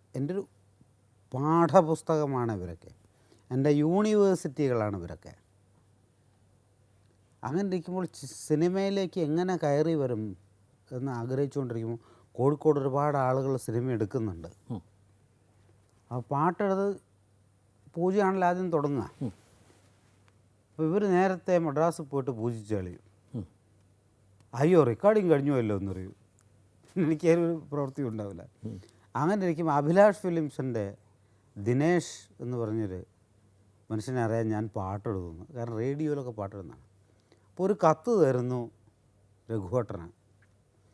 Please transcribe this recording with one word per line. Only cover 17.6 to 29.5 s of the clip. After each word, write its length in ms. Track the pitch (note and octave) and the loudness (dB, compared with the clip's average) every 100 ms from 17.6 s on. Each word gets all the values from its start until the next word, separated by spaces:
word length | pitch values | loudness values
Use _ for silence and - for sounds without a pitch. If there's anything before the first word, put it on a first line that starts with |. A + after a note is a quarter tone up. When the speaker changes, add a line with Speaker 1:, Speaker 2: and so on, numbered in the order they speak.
| _ _ - | _ _ -16
Speaker 1:
പൂജയാണല്ലോ 540 | - F3+ G3 F#3+ F#3+ F3 | -2 0 2 2 4 2
ആദ്യം 200 | F3+ F#3 | 2 0
തുടങ്ങുക. 320 | D#3+ C#3+ C#3 - - B2 | 0 0 -2 -4 -6 -8
Speaker 2:
ഉം. 60 | - _ _ _ - _ _ _ _ _ _ _ _ _ | -8 _ _ _ -20 _ _ _ _ _ _ _ _ _
Speaker 1:
അപ്പോൾ 140 | - D#3 | -4 0
ഇവർ 140 | F#3+ G3+ F3+ | 0 2 4
നേരത്തെ 380 | F#3+ F#3 - F3+ E3 | 2 0 2 2 2
മദ്രാസിൽ 380 | C#3 E3 D#3+ C#3+ | 2 0 0 -6
പോയിട്ട് 220 | C#3 C3 A#2 | -4 -4 -4
പൂജിച്ച് 340 | A#2 A2+ G#2 G#2+ | -4 -4 -4 -4
കളിയും. 260 | F2+ F2 - _ _ A#2+ | -4 -12 -20 _ _ -12
Speaker 2:
ഉം. 80 | F2+ _ _ _ _ _ _ _ _ _ _ A#2+ | -12 _ _ _ _ _ _ _ _ _ _ 0
Speaker 1:
"അയ്യോ, 180 | D3+ F3+ C3 | 4 6 6
റെക്കോർഡിങ് 400 | A2 G3+ G#3+ F#3 | 4 2 4 4
കഴിഞ്ഞുവല്ലോ" 420 | D3+ C#3+ C3+ A2 G2+ | 2 2 0 0 -2
എന്നറിയും. 340 | G2 F#2 F#2 - _ _ _ _ _ _ _ - | -4 -8 -10 -16 _ _ _ _ _ _ _ -2
എനിക്കൊരു 460 | D#3 D#3 E3+ E3+ E3+ E3 C#3 | 0 0 2 4 2 -2 -6
പ്രവൃത്തി 320 | C#3+ C#3 C3+ C3 | -6 -6 -6 -6
ഉണ്ടാവില്ല. 340 | A2 G#2 F#2 G2 _ A2 | -6 -8 -10 -16 _ -14
Speaker 2:
ഉം. 100 | G2 - _ _ A#2 | -14 -18 _ _ 0
Speaker 1:
അങ്ങനെ 200 | D#3 G#3 | 2 4
ഇരിക്കുമ്പോൾ 280 | F#3 | 2